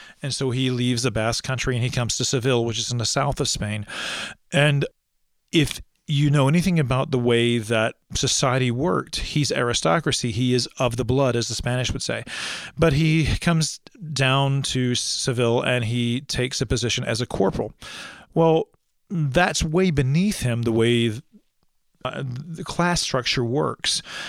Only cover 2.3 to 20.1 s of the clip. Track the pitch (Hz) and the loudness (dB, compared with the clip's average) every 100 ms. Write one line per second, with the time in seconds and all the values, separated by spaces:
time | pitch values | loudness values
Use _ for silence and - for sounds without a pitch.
2.3 | 131 135 120 117 113 117 120 107 139 139 | 0 2 2 0 -4 -4 -2 -2 0 -2
3.3 | 135 131 - 104 107 101 - - - - | -2 -2 -2 -4 -6 -8 -10 -8 -8 -10
4.3 | - - 139 147 143 - _ _ _ _ | -14 -2 2 4 2 -2 _ _ _ _
5.3 | _ - 165 139 - - _ - 143 147 | _ 0 2 2 -2 -14 _ -2 2 4
6.3 | 147 139 175 180 165 127 131 139 131 120 | 6 4 4 4 2 2 0 0 2 4
7.3 | 117 120 120 107 110 117 - _ 127 135 | 4 4 2 0 0 0 -4 _ -4 0
8.3 | - 135 131 127 120 175 185 131 - - | 2 2 2 0 0 0 -2 -2 -6 -2
9.3 | 151 135 135 120 - 160 165 147 - 120 | 0 0 0 0 0 2 2 2 -2 -2
10.3 | 107 127 123 - - 123 117 117 135 131 | 0 2 2 -2 -2 -2 0 0 2 2
11.3 | 120 113 113 120 127 120 - - 113 - | 0 -2 -4 -4 -2 -2 -4 -4 -6 -8
12.3 | - - - - - 165 143 160 160 135 | -10 -8 -10 -12 2 2 4 4 4 2
13.3 | - 175 160 156 - - 233 160 139 131 | 2 2 2 0 -6 -18 -16 -8 -2 2
14.3 | 135 139 139 - 131 123 123 - - - | 2 2 0 0 -2 0 -2 -2 -4 -2
15.3 | 120 117 123 131 123 113 120 120 120 143 | 0 2 2 2 0 0 -2 0 -2 -4
16.3 | - 127 - 120 123 117 - 120 113 120 | -4 -2 -2 -2 -2 0 -2 -2 -4 -4
17.3 | - 190 - 107 - - - - - - | 0 0 0 -6 -10 -16 -16 -16 -18 -4
18.3 | 165 165 160 - _ _ _ - 170 143 | 2 4 4 0 _ _ _ -6 -2 0
19.3 | 170 185 - 160 170 190 143 131 | 2 2 0 0 2 2 2 2